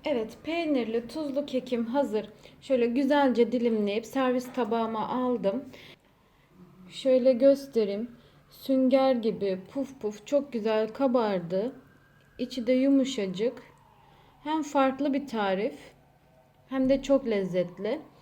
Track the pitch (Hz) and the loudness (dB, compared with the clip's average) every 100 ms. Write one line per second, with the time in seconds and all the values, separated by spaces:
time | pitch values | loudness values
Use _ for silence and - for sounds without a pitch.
0 | - 254 220 - - 339 320 269 220 226 | -2 -2 -4 -10 -6 -4 0 0 0 -4
1 | 233 311 294 262 285 254 240 233 233 269 | -6 -8 -4 -4 -4 -6 -4 -4 -2 -2
2 | 247 214 208 - - - - 262 240 240 | 0 -2 -6 -18 -20 -20 -2 0 2 2
3 | 262 294 277 226 233 247 240 220 208 202 | 2 4 4 4 2 2 0 2 0 -2
4 | 226 269 254 254 247 - 220 233 226 220 | -4 -2 0 0 -4 -4 -2 0 -2 -4
5 | 220 254 254 240 190 226 277 - - - | -4 -2 -2 0 -2 -2 -8 -20 -20 -20
6 | _ _ _ _ _ _ - - - - | _ _ _ _ _ _ -20 -20 -20 -4
7 | 269 254 247 240 277 277 277 226 202 202 | 4 6 6 6 6 4 0 -2 0 -2
8 | 240 - _ _ _ - - 262 262 269 | -8 -16 _ _ _ -18 -2 2 4 4
9 | 269 247 220 175 196 185 - 277 269 - | 4 2 0 -2 -4 -4 -8 -8 -8 -8
10 | 214 208 - 285 285 233 220 214 220 220 | -10 -10 -2 -2 0 -4 0 0 -2 0
11 | 269 247 220 190 165 185 233 - _ _ | 0 2 0 -2 -2 -4 -4 -8 _ _
12 | _ _ _ - 247 - 226 254 269 277 | _ _ _ -10 -8 -6 0 2 4 4
13 | 254 - 196 175 233 254 - _ _ _ | 2 -2 -4 -2 -4 -4 -20 _ _ _
14 | _ _ _ _ 302 320 294 285 269 262 | _ _ _ _ -4 -4 0 2 2 2
15 | 285 277 285 226 196 190 233 - - - | -2 -2 -4 -2 0 0 -2 -6 -20 -20
16 | _ _ _ _ _ _ _ 262 262 269 | _ _ _ _ _ _ _ -2 2 2
17 | - 269 262 208 185 180 175 - 202 302 | 2 0 2 -2 0 -2 -4 -4 -6 -6
18 | - _ | -8 _